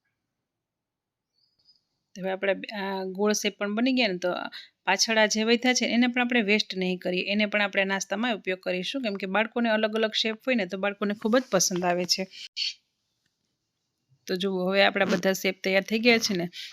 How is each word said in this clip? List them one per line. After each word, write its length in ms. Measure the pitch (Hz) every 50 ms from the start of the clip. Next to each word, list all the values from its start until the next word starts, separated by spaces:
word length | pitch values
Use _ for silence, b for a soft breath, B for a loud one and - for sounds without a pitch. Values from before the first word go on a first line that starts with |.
| _ _ _ _ _ _ _ _ _ _ _ _ _ _ _ _ _ _ _ _ _ _ _ _ _ _ _ _ _ _ _ _ _ _ _ _ _ _ _ _ _ _ - 190
હવે 100 | 180 190
આપણે, 240 | 190 190 202 202 190 185 - - -
આ 280 | 202 196 196 196 190 190
ગોળ 280 | 190 185 190 208 208
શેપ 260 | 214 - - 208 202 -
પણ 160 | 202 202 208
બની 180 | 220 240 262
ગયા 160 | 262 247 240 202
ને, 100 | 180 180
તો 100 | - 180 - - - - B B B B B _ _
પાછળ 340 | - 190 196 - 233 226 220
આ 80 | 214
જે 180 | 202 208 214 220
વૈધા 280 | 226 240 233 - 254
છે, 140 | 247 247 240
એને 200 | - 220 233 247
પણ 140 | 247 240 254
આપણે 220 | 247 240 254 240
વેસ્ટ 340 | 214 190 208 214 - - 190
નહીં 220 | 185 185 185 185 180
કરીએ, 340 | - 185 180 180 - 196
એને 140 | 202 214 214
પણ 160 | 202 208 208
આપણે 220 | 208 202 196 196 190
નાસ્તામાં 500 | 196 196 190 - - 196 202 233 247 226
ઉપયોગ 240 | 190 - 190 185 185
કરીશું. 440 | - 185 180 180 180 - - 277
કેમ 120 | 254 214 202
કે 120 | 190 196
બાળકોને 420 | 190 190 202 220 220 - 247 233 226
અલગ 280 | 214 214 220 214 214
અલગ 160 | 220 220 214
શેપ 240 | 220 - - 220 220 220 -
હોય 80 | 262 254
ને, 120 | 233 185
તો 120 | 180 202 190
બાળકોને 360 | 196 202 202 - 214 202 208
ખૂબ 240 | 214 - 220 220 269
જ 40 | 254 -
પસંદ 340 | 202 185 - - 190 175 180
આવે 200 | 175 175 175 180
છે. 220 | 175 - - 190 B B B B - - B B B B - _ _ _ _ _ _ _ _ _ _ _ _ _ _ _ _ _ _ _ _ _ _ _ _ _ _ _ _ _
તો 100 | - 190
જુઓ, 320 | 180 185 196 190 185 180 185
હવે 160 | 196 196 196
આપણા 200 | 202 202 202 196
બધા 280 | 185 196 185 180 190
શેપ 220 | 190 - - 190 185 - -
તૈયાર 180 | 196 190 196
થઈ 160 | 190 - 214 226
ગયા 200 | 220 247 233 226
છે 160 | 226 220 202
ને, 120 | 175 170 175 B B B B